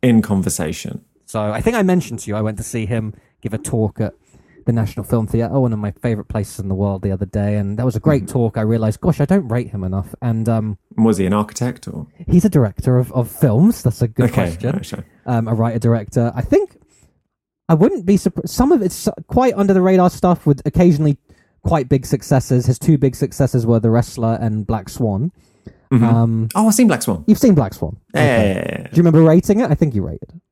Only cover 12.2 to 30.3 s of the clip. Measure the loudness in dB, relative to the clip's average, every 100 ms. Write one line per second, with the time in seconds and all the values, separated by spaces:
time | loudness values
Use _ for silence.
12.2 | -2 0 2 2 0 -2 0 0 0 -2
13.2 | -4 0 2 4 2 2 -2 -2 -4 0
14.2 | 0 0 -2 -4 -4 -6 -8 -14 -16 _
15.2 | -4 -4 -2 0 0 0 0 0 0 -2
16.2 | -2 -2 0 0 0 _ _ _ _ _
17.2 | _ _ _ _ _ 4 4 2 0 2
18.2 | 0 -6 -10 0 2 4 2 -4 -6 -6
19.2 | -4 0 2 2 2 4 4 4 4 2
20.2 | 0 2 2 0 0 2 4 4 2 0
21.2 | _ _ _ _ -2 -2 0 -2 0 -6
22.2 | 0 0 2 0 0 0 2 4 2 -2
23.2 | -6 -2 -2 0 2 2 4 2 0 -2
24.2 | -2 -2 -2 -4 -4 -6 -6 -4 -2 -2
25.2 | -4 _ _ _ -20 _ _ 2 4 4
26.2 | 2 0 -2 0 2 4 4 2 -2 -4
27.2 | 2 4 6 4 2 -4 -10 -10 _ 0
28.2 | 2 4 2 0 -4 -8 -4 2 4 6
29.2 | 6 4 4 0 2 2 0 0 -4 -8
30.2 | -14